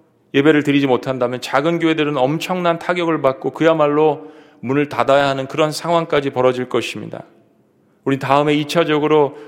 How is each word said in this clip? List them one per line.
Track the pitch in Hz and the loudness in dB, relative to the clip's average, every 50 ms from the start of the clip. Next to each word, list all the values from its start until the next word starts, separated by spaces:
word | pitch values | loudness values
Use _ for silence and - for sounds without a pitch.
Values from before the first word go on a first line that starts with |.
| _ _ _ _ _ _ - | _ _ _ _ _ _ 0
예배를 | 139 139 156 151 147 143 | 4 4 4 4 4 2
드리지 | 151 139 143 139 | 2 2 2 2
못한다면 | 135 123 113 - 135 131 123 123 120 127 123 | 2 0 0 0 -4 -4 -2 -2 -4 -4 -6
작은 | - - - 139 143 165 170 165 | -6 -2 -2 0 0 0 0 0
교회들은 | 165 160 156 151 151 147 147 | 0 0 0 0 -2 -2 0
엄청난 | 131 127 135 151 160 - - 185 185 175 170 165 | 0 0 0 0 -4 -4 -4 -4 -2 -2 -2 -2
타격을 | 165 - - 180 180 170 165 160 147 | -2 -4 -4 -2 -2 -2 -2 -2 0
받고 | 139 135 131 - - 139 | 0 -2 -2 -2 -6 -8
그야말로 | - - 156 165 160 156 147 147 147 151 156 156 143 147 - - - - - _ _ _ | -4 2 2 2 4 4 2 2 2 2 2 2 0 -2 -8 -16 -20 -20 -20 _ _ _
문을 | - 120 135 147 147 143 | -6 -2 -2 -2 -2 -2
닫아야 | - 120 120 139 135 143 143 139 | -2 -2 2 4 4 4 2 2
하는 | 139 135 135 | -2 -4 -6
그런 | 135 - 147 156 151 | -6 -2 0 0 0
상황까지 | 147 - - 165 170 165 165 160 151 147 139 139 | -2 -6 -2 0 0 0 0 0 -2 -2 -2 -2
벌어질 | - 127 127 127 123 127 123 | 0 2 2 2 2 0 -4
것입니다. | 123 - 117 104 - - 110 110 110 - - - - _ _ _ _ _ _ _ _ _ _ _ _ _ _ _ | -2 -2 -2 -2 -4 -8 -10 -12 -12 -12 -14 -16 -18 _ _ _ _ _ _ _ _ _ _ _ _ _ _ _
우리 | 135 139 131 | -2 -2 -2
다음에 | 143 135 135 143 147 151 151 | 0 2 2 2 4 2 0
이 | 151 147 | 0 -2
차적으로 | 147 - 170 165 151 151 147 151 151 156 151 143 131 - - - | -2 -2 0 0 2 0 0 2 2 4 2 2 0 -2 -10 -18